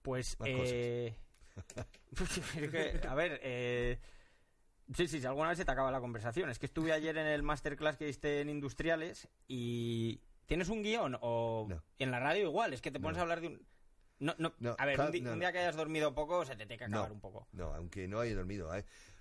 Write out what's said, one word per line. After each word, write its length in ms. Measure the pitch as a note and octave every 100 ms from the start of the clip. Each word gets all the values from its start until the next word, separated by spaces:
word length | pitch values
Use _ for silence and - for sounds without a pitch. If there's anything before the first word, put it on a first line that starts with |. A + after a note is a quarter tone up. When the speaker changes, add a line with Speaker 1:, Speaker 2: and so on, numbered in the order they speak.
Speaker 1:
pues, 360 | - B2+ B2 -
Speaker 2:
Más 80 | C#3
cosas. 200 | B2+ B2+
Speaker 1:
eh, 440 | B2 A#2+ A#2+ A#2+ A2 - - - -
<laughs> 1000 | - - - - - - F3+ - - E3
es 100 | D3
que, 300 | D#3+ D3+ - -
a 60 |
ver, 260 | C3+ E3+ D3
eh, 580 | C3+ B2 B2 B2 A#2+ A#2+ - - - - _ _ _ _ -
sí, 120 | C3 E3+
sí, 120 | D3+
si 60 | B2+
alguna 240 | C3+ D#3+
vez 80 | F3
se 60 |
te 60 | -
acaba 200 | B2+ C3+
la 100 | C3+
conversación. 500 | B2 A#2 A2+ A#2 F3
Es 80 | A#2+
que 80 | C3+
estuve 260 | - D#3+
ayer 240 | D#3 D#3 D#3
en 80 | D#3
el 160 | D3+
masterclass 540 | D3 D3 D#3 C#3+ D#3 C#3+
que 100 | D3+
diste 340 | B2+ D3+ D3
en 80 | D3
Industriales 800 | D3 C#3 A2+ D#3+ E3 D#3+ - - _ -
y... 720 | C3 A#2+ A#2+ A#2 A#2 A2+ - - - -
¿tienes 220 | D3+ F#3
un 140 | A3
guión? 360 | G#3 A3+ D#3+ B2
O 460 | A#2+ A#2 A#2 A2+ G#2+
Speaker 2:
No. 140 | E2+ - -
Speaker 1:
en 120 | C3
la 100 | B2
radio 240 | C3+ F3+ F#3+
igual, 240 | D#3 A3+
es 60 | C3
que 100 | D#3+
te 100 | C#4
pones 160 | D3 D#3+
Speaker 2:
No. 40 |
Speaker 1:
a 20 |
hablar 180 | E3+ E3
de 80 | E3
un... 180 | - - - - - - _
No, 160 | C#3+ -
no, 160 | E3 -
Speaker 2:
No, 140 | A#2+ A#2
Speaker 1:
a 80 | C#3
ver, 100 | C3+
Speaker 2:
ca-, 100 | D3
Speaker 1:
un 60 |
di-, 80 | E3+
Speaker 2:
no, 100 | B2
Speaker 1:
un 60 | A#2
Speaker 2:
no. 20 |
Speaker 1:
día 120 | F3+
que 60 | F3+
hayas 180 | F3 D#3
dormido 380 | D#3 D#3+ D3+
poco, 300 | C3+ D3+ F3+
se 80 | D3 A#2+
te 100 | G#2
tiene 120 | A2+
que 100 | A#2+
Speaker 2:
No, 100 | G#2+
Speaker 1:
acabar 140 | G2
un 80 | G#2
poco. 260 | G2 G#2+ -
Speaker 2:
no, 220 | F2+ E2
aunque 340 | D#2 E2+ G2+ F#2
no 120 | G#2
haya 140 | A#2+
dormido, 400 | G2+ F2+ G2+ E2
¿eh? 100 | F#2 - - - -